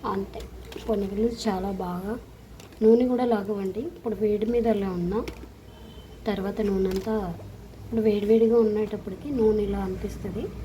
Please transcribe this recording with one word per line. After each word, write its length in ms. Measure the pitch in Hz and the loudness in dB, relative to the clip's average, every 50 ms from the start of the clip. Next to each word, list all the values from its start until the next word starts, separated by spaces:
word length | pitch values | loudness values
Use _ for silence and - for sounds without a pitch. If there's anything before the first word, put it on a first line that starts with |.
| - 214 196 | -4 -4 -4
అంతే. 280 | 196 190 185 - - - - - - - - - - - | -4 -4 -6 -10 -12 -12 -12 -14 -16 -16 -14 -14 -12 -4
పొనిగలు 400 | - 220 202 202 196 202 202 220 233 233 - - | -2 -2 0 0 -2 -2 0 0 0 0 0 -2
చాలా 260 | 226 196 185 185 202 196 185 185 | -2 -2 0 -2 -4 -4 -4 -4
బాగా 300 | 180 180 180 185 202 226 247 - - - - - - - - - - - - 226 | -6 -6 -6 -6 -6 -6 -8 -10 -14 -20 -20 -20 -20 -20 -20 -18 -20 -4 4 8
నూనె 220 | 220 226 240 254 247 | 8 8 8 8 4
కూడా 140 | 247 240 254 240 233 | 2 2 2 2 2
లాగవండి. 500 | 208 196 202 214 202 196 190 185 214 269 349 - | 0 0 -4 -4 -4 -4 -4 -4 -6 -6 -8 -10
ఇప్పుడు 180 | - - 240 214 190 214 | -8 -6 -6 -2 0 0
వేడి 240 | 214 208 202 214 220 240 | 2 2 2 0 0 2
మీద 140 | 240 220 226 214 | 2 4 4 2
అలా 140 | 202 196 190 185 175 | 2 0 -2 -2 -2
ఉన్నా, 200 | 175 175 196 220 - - - - - - - - - - - - - - - - - - - - - | -2 0 0 -2 -4 -4 -10 -12 -16 -18 -20 -20 -20 -20 -20 -20 -18 -18 -18 -18 -18 -18 -18 -8 -4
తర్వాత 300 | 226 202 190 190 202 202 - 214 202 | -4 -2 -2 -2 -4 -2 0 0 2
నూనె 200 | 196 190 190 185 185 | 2 2 2 2 0
అంతా 200 | 190 190 220 220 214 196 175 165 - - - - - - - - - - | 0 -2 0 -2 -2 -2 -4 -8 -8 -10 -14 -14 -16 -16 -18 -16 -16 -12
ఇప్పుడు 180 | - 240 226 214 | -4 -2 2 4
వేడివేడిగా 500 | 220 208 208 202 208 226 226 233 220 226 233 226 | 4 4 4 4 4 6 6 6 6 6 6 6
ఉండేటప్పటికి 640 | 214 208 214 214 202 - 202 - 202 185 185 - 285 285 254 | 4 4 2 0 -2 -4 -8 -8 -8 -10 -10 -8 -4 0 4
నూనె 220 | 220 220 214 214 208 | 4 4 4 4 2
ఇలా 120 | 202 202 196 196 | 0 0 -2 -2
అనిపిస్తది. 560 | 190 185 190 - 202 - - - - 175 208 294 415 - - - | -4 -4 -6 -6 -8 -8 -8 -8 -6 -6 -6 -6 -6 -8 -10 -14